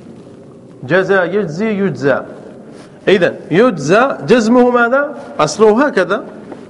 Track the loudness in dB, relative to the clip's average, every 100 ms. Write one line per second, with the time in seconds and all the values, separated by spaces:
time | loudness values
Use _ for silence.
0 | -20 -20 -20 -20 -20 -20 -20 -14 -2 0
1 | 2 0 0 -2 -4 -4 -4 -2 -2 -2
2 | 0 -2 -4 -16 -20 -20 -20 -20 -20 -6
3 | 0 2 2 -2 -2 2 2 0 0 2
4 | 2 -2 2 2 4 4 4 2 2 0
5 | -2 -8 -12 -2 -2 2 4 4 2 0
6 | -2 -2 -6 -16 -18 -18